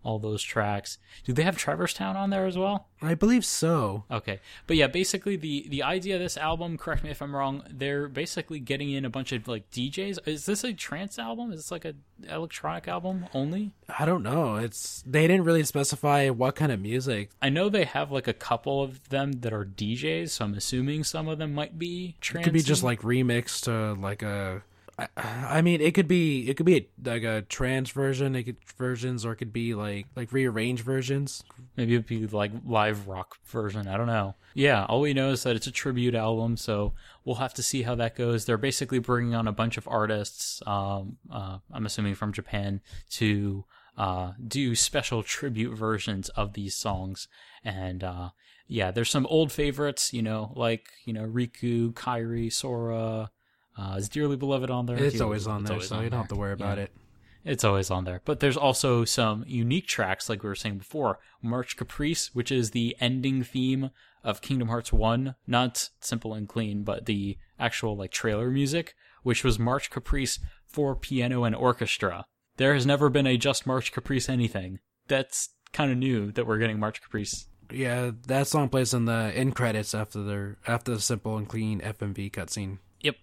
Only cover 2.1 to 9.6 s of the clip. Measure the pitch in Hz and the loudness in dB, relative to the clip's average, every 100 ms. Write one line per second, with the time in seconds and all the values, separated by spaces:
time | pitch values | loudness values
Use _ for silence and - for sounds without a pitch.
2.1 | 190 196 196 190 180 190 202 - _ 156 | 0 0 2 0 0 0 0 -4 _ -2
3.1 | 165 208 247 - - 160 160 107 101 - | 4 6 4 4 0 2 4 2 -2 -4
4.1 | 113 - 95 - - - 165 135 175 185 | -6 -4 -8 -10 -18 2 4 6 4 0
5.1 | 190 202 190 156 143 - 139 139 185 185 | 0 -2 -2 -2 -4 -4 -2 0 -2 -2
6.1 | 185 175 - 156 165 175 160 - 143 147 | -4 -4 -2 -2 -2 -4 -6 -4 -4 -4
7.1 | 143 143 139 135 139 - 135 139 143 143 | -6 -6 -2 -2 -4 -10 -6 -2 -2 -4
8.1 | 135 170 - - 156 123 139 143 139 135 | -6 -4 -6 -6 -8 -4 -2 -2 -2 -2
9.1 | 135 127 123 110 113 | -4 -4 -6 -4 -8